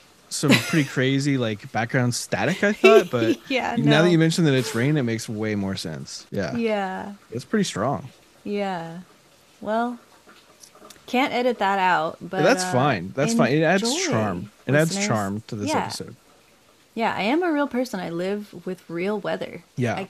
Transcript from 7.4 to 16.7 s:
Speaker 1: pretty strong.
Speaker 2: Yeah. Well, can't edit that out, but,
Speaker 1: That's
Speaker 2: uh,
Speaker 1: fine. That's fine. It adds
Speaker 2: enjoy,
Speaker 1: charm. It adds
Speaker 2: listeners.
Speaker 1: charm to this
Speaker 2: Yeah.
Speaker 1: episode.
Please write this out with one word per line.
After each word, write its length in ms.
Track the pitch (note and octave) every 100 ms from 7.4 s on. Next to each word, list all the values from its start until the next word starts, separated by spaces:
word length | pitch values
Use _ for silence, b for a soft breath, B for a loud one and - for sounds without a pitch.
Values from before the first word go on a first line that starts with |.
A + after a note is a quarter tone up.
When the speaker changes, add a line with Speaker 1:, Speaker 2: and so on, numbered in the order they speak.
Speaker 1:
pretty 200 | - G#3+
strong. 440 | F#3 - A#2 C3 C3+ - _ _
Speaker 2:
Yeah. 560 | G3+ G3+ G3 F3+ E3 E3+ F3+ - _ _ _ _
Well, 380 | G3+ A3 A#3+ A#3+ - - - - _ _ - - - -
can't 300 | - B3 C#4+
edit 240 | A#3+ B3 A#3
that 200 | G3 G3
out, 380 | F#3 E3 D#3+ -
but, 200 | F3 F#3
Speaker 1:
That's 220 | F3+ F3+
Speaker 2:
uh, 80 | F3+
Speaker 1:
fine. 400 | F3 D3 G#2 F2+
That's 200 | - G#3
fine. 180 | A#3 A#2
It 100 | D3+
adds 200 | D#3+ F#3+
Speaker 2:
enjoy, 280 | A#3 D4+ F#4+
Speaker 1:
charm. 400 | A2+ G#2+ F2+ A2 - -
It 80 |
adds 140 | D3 E3
Speaker 2:
listeners. 140 | G3 G3+
Speaker 1:
charm 360 | A2+ G2 G2+ -
to 60 | G#2+
this 120 | A#3+
Speaker 2:
Yeah. 160 | C#4+
Speaker 1:
episode. 320 | - - - - _ _ _ _ _